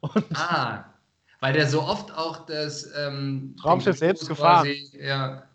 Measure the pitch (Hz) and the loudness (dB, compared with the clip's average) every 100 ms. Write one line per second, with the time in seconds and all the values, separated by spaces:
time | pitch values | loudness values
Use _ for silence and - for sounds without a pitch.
0 | 147 214 - 147 170 160 123 107 - _ | 0 -2 -2 -4 -2 0 -2 -6 -12 _
1 | _ _ _ _ 135 147 147 151 139 202 | _ _ _ _ 0 2 2 0 0 -4
2 | - - 165 151 - 151 151 147 - 147 | -6 -6 -6 -8 -10 -6 -6 -8 -12 -6
3 | 143 139 139 135 135 - 151 170 196 180 | -6 -4 -4 -4 -6 -4 2 4 4 2
4 | 165 185 135 147 156 175 143 143 139 139 | 2 0 -2 2 6 8 6 -2 -8 -10
5 | 139 139 131 135 - | -4 -2 -2 -6 -16